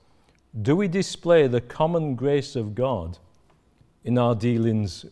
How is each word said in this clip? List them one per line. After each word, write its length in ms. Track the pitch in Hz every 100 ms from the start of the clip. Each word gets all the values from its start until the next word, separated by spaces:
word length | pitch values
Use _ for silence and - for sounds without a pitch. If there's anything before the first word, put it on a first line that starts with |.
| _ _ _ _ _ 110
do 140 | 104 165
we 100 | 202
display 640 | 185 180 - 170 170 139
the 120 | 120
common 540 | 120 - 156 170 151
grace 400 | 123 135 143 127
of 220 | 127 107 104
God 420 | 131 113 82 87 _ _ _ _ _ _ _ _
in 120 | 123 123
our 180 | 120 113
dealings 680 | 117 117 113 110 104 - -